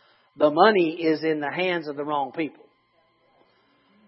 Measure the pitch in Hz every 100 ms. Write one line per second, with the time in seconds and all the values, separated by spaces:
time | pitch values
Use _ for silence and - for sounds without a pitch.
0 | _ _ _ 143 151 151 208 202 160 165
1 | 160 151 160 151 143 139 185 175 151 143
2 | 147 147 135 170 147 - - _ _ _
3 | _ _ _ _ _ _ _ _ _ _